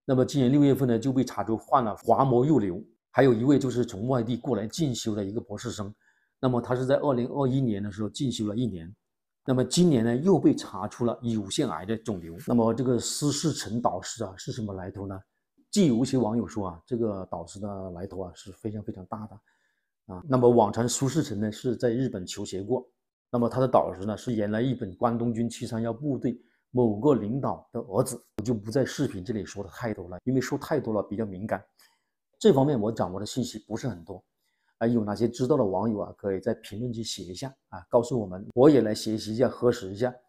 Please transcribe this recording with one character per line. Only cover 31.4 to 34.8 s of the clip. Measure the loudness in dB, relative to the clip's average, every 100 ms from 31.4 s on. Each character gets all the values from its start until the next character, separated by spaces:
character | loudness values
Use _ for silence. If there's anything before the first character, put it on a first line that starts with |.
| -4
感， | -4 -6 _ _ _ _ _ _ 2
这 | 6
方 | 6 4
面 | 2
我 | 0
掌 | -2 -4
握 | -4
的 |
信 | -6 -4
息 | -6 -6 -10
不 |
是 | -8 -6
很 | -8
多。 | -12 -16 _ _ _ _ _
啊， | -4